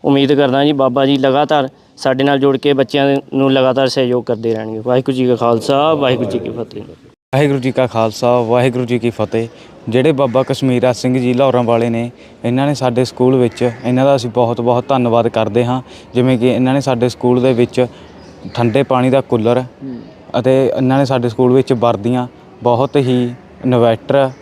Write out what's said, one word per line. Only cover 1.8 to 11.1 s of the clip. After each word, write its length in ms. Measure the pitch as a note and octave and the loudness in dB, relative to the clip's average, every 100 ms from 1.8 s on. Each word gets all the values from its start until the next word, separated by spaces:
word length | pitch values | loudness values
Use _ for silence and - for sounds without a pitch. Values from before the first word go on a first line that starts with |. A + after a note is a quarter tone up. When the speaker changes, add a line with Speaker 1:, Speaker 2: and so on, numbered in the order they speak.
| _ - | _ -6
Speaker 1:
ਸਾਡੇ 260 | C3+ C3 | -2 0
ਨਾਲ 160 | C#3 C#3 | 0 2
ਜੁੜ 180 | C#3 C3 | 2 0
ਕੇ 160 | C#3+ | 0
ਬੱਚਿਆਂ 440 | C3+ A2+ C#3+ C#3 C#3 - | 0 -2 0 0 0 -2
ਨੂੰ 200 | C3+ C3+ | -2 2
ਲਗਾਤਾਰ 340 | C3+ C3 B2+ C3+ | 2 2 2 0
ਸਹਿਯੋਗ 360 | C#3 B2+ B2 | 0 -2 -2
ਕਰਦੇ 300 | A2+ A2 A2+ | -2 -4 -2
ਰਹਿਣਗੇ। 260 | A2 A2 A2 | -4 -6 -8
ਵਾਹਿਗੁਰੂ 380 | A#2+ B2 B2+ C3 | -2 -2 0 -2
ਜੀ 100 | B2+ | 0
ਕਾ 80 | |
ਖਾਲਸਾ, 580 | A#2 A#2+ A#2 A2 C#3 D#3 | 0 0 0 0 0 0
ਵਾਹਿਗੁਰੂ 360 | D3+ C3+ B2 A2+ | 0 0 -2 -4
ਜੀ 100 | A#2+ | -6
ਕੀ 100 | - | -8
ਫਤਿਹ। 340 | A#2 A2+ A2+ G#2+ E2 - _ _ | -10 -12 -14 -18 -20 -20 _ _
Speaker 2:
ਵਾਹਿਗੁਰੂ 240 | C3 D3 C#3 | 0 0 0
ਜੀ 120 | B2+ | -2
ਕਾ 160 | B2+ B2+ | -2 -2
ਖਾਲਸਾ, 540 | A2+ A2+ G#2+ B2 B2 | 0 -2 0 0 2
ਵਾਹਿਗੁਰੂ 440 | A2+ B2 C3 B2 | 2 2 2 0
ਜੀ 140 | A#2+ B2 | -2 -2
ਕੀ 100 | A#2 | -2
ਫਤਿਹ। 380 | - G#2 A2+ A#2 - - - - | -4 -4 -4 -6 -12 -20 -14 -2
ਜਿਹੜੇ 220 | A#2+ D3 | 0 2
ਬਾਬਾ 320 | C#3 C3+ B2 | 2 0 0
ਕਸ਼ਮੀਰਾ 500 | C3 C3+ C3+ B2 B2+ | -2 -2 0 0 0
ਸਿੰਘ 260 | A#2+ C3 | 0 -2